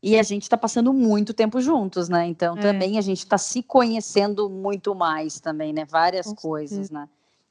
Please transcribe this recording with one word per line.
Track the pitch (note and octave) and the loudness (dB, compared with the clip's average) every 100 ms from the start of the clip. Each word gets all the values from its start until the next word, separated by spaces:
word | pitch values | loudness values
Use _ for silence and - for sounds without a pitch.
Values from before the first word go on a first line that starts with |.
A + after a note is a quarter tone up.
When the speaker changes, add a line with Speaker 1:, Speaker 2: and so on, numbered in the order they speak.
Speaker 1:
E | F#3+ A3 | 4 4
a | |
gente | G#3 G3+ - | 4 -2 0
tá | A#3 | 0
passando | A3 B3 A#3+ | 2 2 2
muito | C4+ A3+ G#3 G#3 | 4 4 2 0
tempo | A3 A3 A#3+ | 0 0 2
juntos, | B3+ D#4 G3 F3+ F3 | 0 0 0 -4 0
né? | F3 E3+ | 0 0
Então, | E3 E3+ E3+ | -2 -2 0
Speaker 2:
É. | |
Speaker 1:
também | G#3 G3 F#3+ G#3+ | 0 2 0 0
a | |
gente | G3 F#3 - | 0 -4 0
tá | G3 | 0
se | - B3 | 0 -6
conhecendo | - C4+ A#3+ A3+ G#3 G#3 G3+ G3+ G#3 | 2 2 4 0 0 0 0 -2 -4
muito | F#3+ G3 G3+ G3+ F#3+ | -4 -4 -4 -4 -2
mais | E3+ D#3 D#3 - | -2 -2 -6 -8
também, | - D#3 D#3 | -8 -6 -4
né? | D#3 D3+ | -6 -2
Várias | D#3+ E3+ F#3 F#3+ | 2 2 0 -6
Speaker 2:
Com | G#3+ | -8
Speaker 1:
coisas, | D#3+ D#3 D3 G3+ G3 | -6 -6 -6 -8 -8
Speaker 2:
certeza. | |
Speaker 1:
né? | D3+ C#3+ _ _ _ _ | -10 -14 _ _ _ _